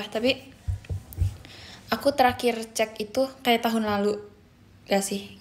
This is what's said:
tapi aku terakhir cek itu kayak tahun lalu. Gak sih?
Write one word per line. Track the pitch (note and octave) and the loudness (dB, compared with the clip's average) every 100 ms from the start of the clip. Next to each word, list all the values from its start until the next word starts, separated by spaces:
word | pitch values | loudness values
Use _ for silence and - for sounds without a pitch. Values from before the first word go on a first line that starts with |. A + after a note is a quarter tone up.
| G3+ | -4
tapi | A3 A#3+ C4 - - - - - - - - - - - - - - - | 0 0 0 -4 -10 -6 -6 -6 -10 -8 -2 -2 -2 -12 -18 -18 -20 -6
aku | A3+ C#4 | -2 2
terakhir | C#4 B3 B3 A#3+ A3+ A3 | 4 4 4 0 0 -4
cek | - A3 - | -4 -4 -4
itu | G#3 - C4+ - - | -4 0 -2 0 2
kayak | A#3 | 2
tahun | A#3 A3+ G#3+ | 2 0 0
lalu. | G3+ G3+ G#3 - - _ _ - - - | 0 0 -2 -6 -20 _ _ -20 -18 0
Gak | G3 G3 | 0 0
sih? | G3 - - | -4 -8 -12